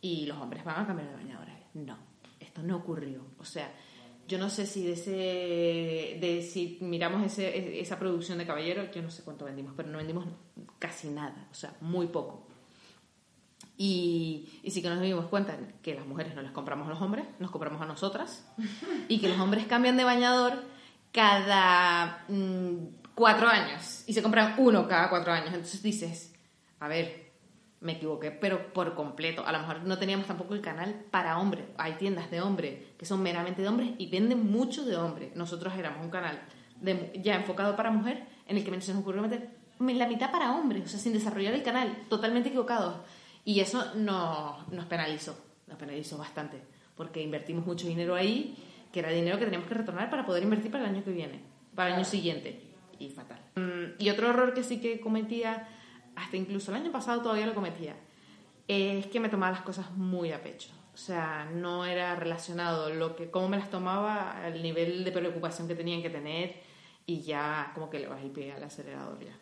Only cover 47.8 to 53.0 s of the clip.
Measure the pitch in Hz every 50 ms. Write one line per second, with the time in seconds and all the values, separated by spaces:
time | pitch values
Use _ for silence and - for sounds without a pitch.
47.8 | 180 170 165 170 170 175 180 180 185 202 226 269 302 - - - - - - -
48.8 | - - - 185 156 160 165 170 170 175 185 208 233 214 185 175 175 - 233 220
49.8 | 220 220 175 175 214 240 - 277 - - 180 175 185 208 214 208 220 226 - 277
50.8 | 240 208 196 196 196 196 185 170 156 147 139 139 - - - _ - _ - 180
51.8 | 185 180 180 185 190 - - 196 170 170 160 143 - - - - - - - -
52.8 | - - - -